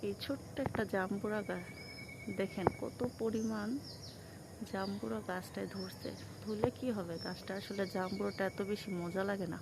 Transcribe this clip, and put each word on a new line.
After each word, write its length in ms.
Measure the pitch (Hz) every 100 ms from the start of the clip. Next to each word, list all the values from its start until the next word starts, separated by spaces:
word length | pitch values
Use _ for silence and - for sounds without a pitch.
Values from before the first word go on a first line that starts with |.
| 208
এই 80 | 196
ছোট্ট 300 | - - - - 262
একটা 160 | - 208
জাম্বুরা 460 | 196 190 202 208 214 196
গাছ, 160 | 180 175 - - - - - - 190
দেখেন 260 | 190 - 185 -
কত 200 | 220 - 247 -
পরিমাণ 480 | 226 220 220 220 208 269 - - - - - - - - 208
জাম্বুরা 480 | 196 196 196 226 220 214
গাছটায় 380 | 180 180 - 190 196
ধরছে। 340 | 185 - - - - -
ধরলে 260 | 202 214 233 247
কি 100 | 254 208
হবে, 180 | 170 165 -
গাছটা 260 | 180 - 196
আসলে 220 | - 202 190
জাম্বুরাটা 480 | 190 185 196 202 196 190
এত 80 | - 196
বেশি 180 | 202 - 180
মজা 220 | 175 175 196
লাগে 180 | 196 175
না 40 | 165